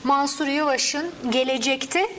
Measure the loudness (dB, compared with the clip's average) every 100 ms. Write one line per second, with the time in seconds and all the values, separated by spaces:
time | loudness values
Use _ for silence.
0 | 4 2 2 0 0 0 2 2 0 -2
1 | -6 -6 -2 0 0 0 0 -2 0 0
2 | -2